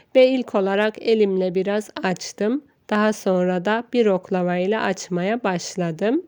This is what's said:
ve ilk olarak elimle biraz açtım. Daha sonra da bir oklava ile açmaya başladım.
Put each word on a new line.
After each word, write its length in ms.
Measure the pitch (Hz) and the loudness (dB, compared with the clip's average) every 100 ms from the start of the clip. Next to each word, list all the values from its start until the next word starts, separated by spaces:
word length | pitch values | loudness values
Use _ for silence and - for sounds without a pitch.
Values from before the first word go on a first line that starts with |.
| _ 262 | _ 4
ve 120 | 262 | 6
ilk 280 | 262 240 214 | 4 -2 -2
olarak 460 | 190 196 214 - | 0 0 0 -2
elimle 540 | - 226 202 190 185 180 | 0 2 4 2 0 0
biraz 340 | 190 208 214 - | -2 -2 -4 -4
açtım. 600 | 190 180 - - 208 277 - _ - | -4 -4 -8 -4 -2 -2 -6 _ -4
Daha 240 | 214 214 | 0 0
sonra 520 | 214 202 185 180 180 190 | 0 0 2 2 0 0
da 180 | 226 240 | -2 0
bir 120 | 247 214 | 2 2
oklava 520 | 185 - 185 180 180 | 2 0 -2 0 0
ile 220 | 185 220 | -2 0
açmaya 640 | 202 185 - 175 185 240 | -2 -4 -4 -4 -2 -2
başladım. 800 | 208 175 - - 170 160 202 302 | -2 -4 -6 -6 -4 -2 -2 -2